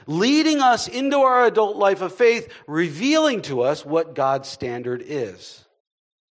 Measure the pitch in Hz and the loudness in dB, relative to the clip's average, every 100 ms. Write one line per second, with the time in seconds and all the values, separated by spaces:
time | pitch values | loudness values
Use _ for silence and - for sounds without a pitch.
0 | - 156 226 294 311 294 254 233 - 240 | -8 -2 2 2 2 2 2 2 -2 -4
1 | 277 277 269 247 240 190 214 196 196 190 | -2 2 4 4 4 2 0 2 0 0
2 | 185 180 240 233 - - - 151 170 147 | -4 2 2 2 -4 -18 -8 -4 -2 -2
3 | 254 311 311 226 151 131 123 147 139 160 | 0 2 2 0 -4 -2 0 -2 -2 -2
4 | 160 143 135 135 135 - 127 120 120 123 | -2 -2 -2 -2 -4 -12 -8 -8 -6 -8
5 | - 147 110 90 - - _ _ _ _ | -8 -6 -6 -10 -20 -20 _ _ _ _
6 | _ _ _ | _ _ _